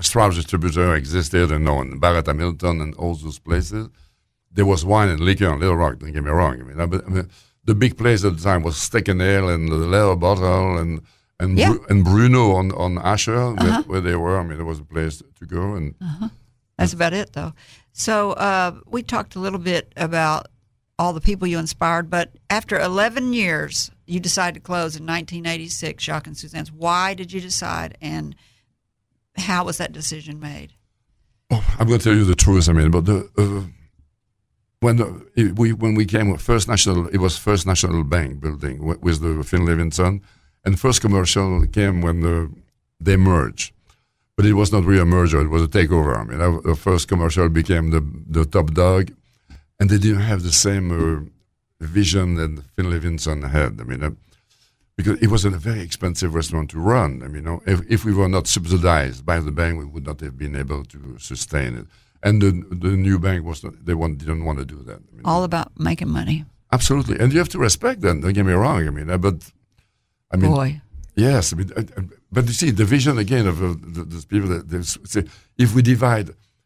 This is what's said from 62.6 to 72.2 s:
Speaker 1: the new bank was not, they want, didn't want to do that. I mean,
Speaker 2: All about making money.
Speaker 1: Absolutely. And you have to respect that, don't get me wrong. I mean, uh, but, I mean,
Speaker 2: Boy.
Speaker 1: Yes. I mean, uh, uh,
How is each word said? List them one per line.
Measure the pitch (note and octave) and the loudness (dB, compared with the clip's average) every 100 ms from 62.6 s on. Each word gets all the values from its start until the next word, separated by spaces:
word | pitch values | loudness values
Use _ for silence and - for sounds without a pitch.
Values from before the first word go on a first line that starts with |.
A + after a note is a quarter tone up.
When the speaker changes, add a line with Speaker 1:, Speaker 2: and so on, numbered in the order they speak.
| - | -4
Speaker 1:
the | F2+ F2+ F#2+ | -4 -2 2
new | F#2+ F#2+ | 2 2
bank | F#2 F2+ | 0 -2
was | E2 D#2+ | -4 -10
not, | - - | -12 -10
they | F2 | -4
want, | E2 E2 C#2+ | -2 -2 -4
didn't | D2+ D#2 | -6 -4
want | D#2+ C#2+ | -4 -6
to | |
do | C2+ D2+ | -8 -12
that. | A#1 G1+ _ | -18 -20 _
I | - | -8
mean, | |
Speaker 2:
All | - E3+ | -2 -2
about | F#3 E3+ - - | -2 -4 -6 -6
making | D#3 E3 - | -4 -4 -4
money. | - - D#3 D3+ _ - | -4 -2 -4 -6 _ -2
Speaker 1:
Absolutely. | B2 - C#3 B2 G#2 | 0 2 0 0 2
And | B2 | 2
you | D#3 | 4
have | E3+ | 0
to | F#3 | 0
respect | A2+ - B3 A#3 | 0 0 -2 0
that, | G2+ D#2+ | 0 0
don't | E2+ | 0
get | G2 F#2+ | 2 2
me | |
wrong. | F2+ B2+ B2 D#2 | 2 2 0 -2
I | |
mean, | D2 D#2 | -4 -4
uh, | F2+ | 0
but, | G2 E2 - _ _ _ _ _ _ _ - | 0 -2 -8 _ _ _ _ _ _ _ -4
I | F#2 | 2
mean, | D3+ | 4
Speaker 2:
Boy. | C#3+ C3+ D3+ - - - - | 2 0 -6 -14 -20 -6 0
Speaker 1:
Yes. | B2 C3+ - | 2 4 0
I | E2 | -2
mean, | F#2 - | -6 -6
uh, | A2 - | -8 -8
uh, | F2+ - | -10 -12